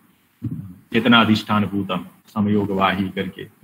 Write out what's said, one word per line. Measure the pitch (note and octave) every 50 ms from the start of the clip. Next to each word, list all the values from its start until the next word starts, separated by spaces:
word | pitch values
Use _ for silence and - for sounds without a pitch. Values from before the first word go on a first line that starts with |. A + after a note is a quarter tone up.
| _ _ _ _ _ _ _ _ - - - - - F#2+ - - - _
चेतनाधिष्ठान | - A2+ A2 B2+ A#2+ A#2 A2 G#2+ G#2+ G#2+ - - G#2+ G#2+ G2+
भूतम | F2+ G2+ G2+ F#2+ F#2 F#2 F2+ - - - _ _
समयोगवाही" | - - A2 G2+ G#2 G#2 G#2 G2+ G2 F#2+ F#2+ F#2+ F#2+ F#2 F#2+ F#2+ F#2+
करके, | - F#2+ F#2 F#2 - - G2 - - _